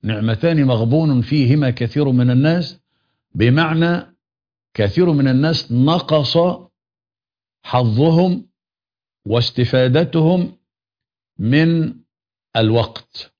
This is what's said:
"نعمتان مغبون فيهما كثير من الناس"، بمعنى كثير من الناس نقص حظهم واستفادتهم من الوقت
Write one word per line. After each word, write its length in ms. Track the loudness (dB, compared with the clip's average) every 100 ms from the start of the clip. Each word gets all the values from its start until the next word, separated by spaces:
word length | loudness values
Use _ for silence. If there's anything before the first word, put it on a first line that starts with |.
"نعمتان 600 | -6 -4 -4 -2 0 2
مغبون 580 | 2 2 0 0 2 0
فيهما 480 | 0 0 2 2 0
كثير 380 | -2 -4 -2 0
من 220 | 2 2
الناس"، 500 | 2 2 0 -4 -12 _ _ _ _ _
بمعنى 840 | -2 0 2 0 0 0 -2 -6 _ _ _ _ _ _
كثير 380 | -4 -2 0 0
من 160 | 2 2
الناس 440 | 2 0 -2 -4
نقص 680 | 0 2 0 0 -2 0 0 0 -2 -12 _ _ _ _ _ _ _ _ _
حظهم 840 | -6 -2 0 2 2 2 2 -2 -8 _ _ _ _ _ _ _ -4
واستفادتهم 1300 | -2 -2 -2 -2 0 2 0 0 0 2 0 -2 -10 _ _ _ _ _ _ _ _
من 560 | -2 2 2 0 -4 -8 _ _ _ _ _ -2
الوقت 800 | 2 2 -2 -8 _ -20 -20 _